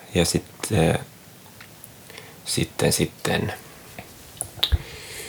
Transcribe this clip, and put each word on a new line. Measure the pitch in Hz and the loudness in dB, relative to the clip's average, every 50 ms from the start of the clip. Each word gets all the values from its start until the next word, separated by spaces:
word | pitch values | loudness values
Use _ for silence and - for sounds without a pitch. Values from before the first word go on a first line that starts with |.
| - - - | -8 0 2
ja | 90 85 | 2 4
sitten, | - - 87 - - - - - - - - 80 80 - - - - - - - - - - - - - - - - - - - - - - - - - - - - - - - | 4 2 0 -2 -4 -10 -10 -4 0 4 6 6 6 4 2 -2 -8 -16 -20 -20 -20 -20 -20 -20 -20 -20 -20 -20 -20 -20 -20 -20 -20 -20 -20 -20 -18 -18 -18 -18 -18 -18 -12 -6
sitten, | - - - - - - - - - | -2 0 0 0 0 0 2 4 4
sitten, | - - - - - - - - - - - 101 - - - - - - - - - - - - - - - - - - - - - - - - - - - - - - - - - - - | 4 4 2 0 0 -2 -2 0 0 0 0 -2 -4 -6 -10 -16 -20 -20 -20 -18 -16 -16 -16 -16 -18 -20 -20 -16 -14 -14 -14 -12 -6 -4 0 2 2 0 0 -2 -14 -14 -14 -12 -12 -12 -12